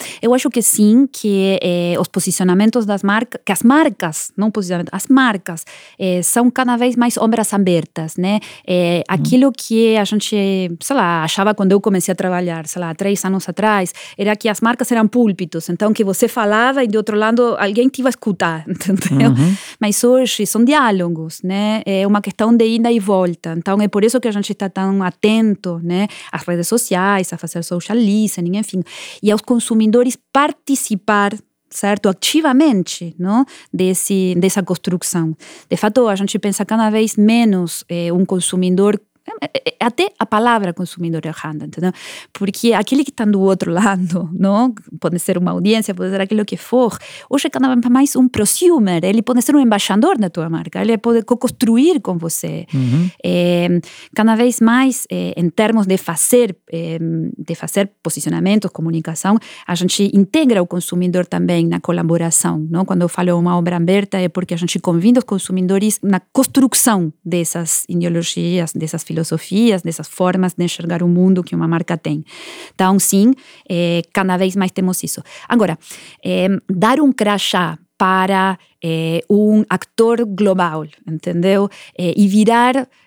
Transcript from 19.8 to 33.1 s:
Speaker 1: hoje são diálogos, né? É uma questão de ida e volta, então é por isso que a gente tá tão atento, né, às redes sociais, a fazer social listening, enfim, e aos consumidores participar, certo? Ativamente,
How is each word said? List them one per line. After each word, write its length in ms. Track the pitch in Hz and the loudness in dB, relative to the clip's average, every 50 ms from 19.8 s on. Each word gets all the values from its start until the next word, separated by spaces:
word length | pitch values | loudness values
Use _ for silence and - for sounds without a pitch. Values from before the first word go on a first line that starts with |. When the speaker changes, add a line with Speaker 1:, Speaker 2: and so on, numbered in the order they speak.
| 220 208 208 - - | -2 -2 0 2 2
Speaker 1:
hoje 420 | 240 254 262 262 220 - - 214 | 4 4 4 4 2 0 -2 -4
são 180 | 190 - 220 233 | -2 0 2 4
diálogos, 800 | 240 294 302 262 233 202 190 175 175 170 160 160 160 - - | 4 4 4 4 2 2 0 0 -2 -4 -6 -8 -10 -12 -8
né? 400 | - 185 190 196 208 214 214 220 - - | -6 -4 -4 -2 -2 -2 -2 -2 -2 -2
É 180 | 196 190 190 | 0 0 2
uma 160 | 202 208 208 | 2 2 0
questão 340 | 202 202 - - 214 220 233 | 0 -2 -4 -2 2 4 4
de 100 | 233 226 226 226 | 4 4 4 2
ida 160 | 233 226 240 | 2 2 2
e 80 | 240 233 | 2 2
volta, 560 | 190 202 202 185 185 175 170 - - 165 165 170 | 2 2 2 2 2 0 -2 -4 -8 -8 -8 -6
então 240 | 170 196 190 202 | -4 -2 0 2
é 60 | 208 202 | 2 2
por 160 | - 208 202 | 2 2 2
isso 160 | 233 233 254 | 2 2 2
que 80 | 240 233 | 0 -2
a 40 | |
gente 220 | 208 202 196 - 202 | -2 -4 -4 -6 -6
tá 160 | - 202 190 | -6 -6 -6
tão 320 | - 190 190 196 196 196 | -4 -4 -2 0 0 0
atento, 220 | 190 180 - _ - 208 220 226 220 214 202 - - 185 170 170 | 0 -2 -2 _ 0 2 2 4 2 2 0 0 -4 -6 -6 -6
né, 260 | 170 170 175 180 202 214 - - - - - | -4 -2 -2 -2 -2 -2 -4 -10 -14 -12 -12
às 100 | - - | -10 -6
redes 240 | - 175 170 175 - | -4 -4 -2 -2 0
sociais, 640 | 220 240 - - 190 180 185 196 202 196 185 - | 0 -2 0 0 -2 0 2 2 2 0 -2 -4
a 60 | - 165 | -6 -10
fazer 260 | - 165 - 170 165 | -10 -8 -8 -8 -8
social 340 | - 180 175 - - 208 240 | -6 -6 -6 -4 -2 0 0
listening, 600 | 233 202 202 214 214 196 - - 175 175 185 208 | 2 2 2 2 0 -2 -2 -4 -4 -2 -2 -4
enfim, 260 | 220 - - 190 175 - - - - - - - | -4 -4 -4 -6 -6 -6 -10 -16 -16 -16 -12 -4
e 100 | - 208 | 0 0
aos 80 | 208 214 | 2 2
consumidores 800 | - - 247 240 - - 233 220 220 214 208 240 247 262 240 - _ _ - | 0 0 -2 0 0 0 0 2 2 4 4 4 2 2 -2 -6 _ _ 0
participar, 1000 | 277 285 302 320 - _ - 277 254 - - 214 185 - - 214 202 202 202 208 208 - _ _ _ _ _ | 2 2 2 0 -4 _ -4 -4 -2 -2 -4 -6 -4 -2 0 2 2 2 0 -2 -6 -12 _ _ _ _ _
certo? 400 | - - - 202 208 196 - 202 | -10 -6 -2 -2 0 0 0 0
Ativamente, 1080 | 185 - - - - 302 320 302 254 262 320 311 240 190 165 - - - 175 170 | -2 -2 -2 -2 0 0 2 2 4 4 4 4 2 2 0 -4 -8 -12 -12 -12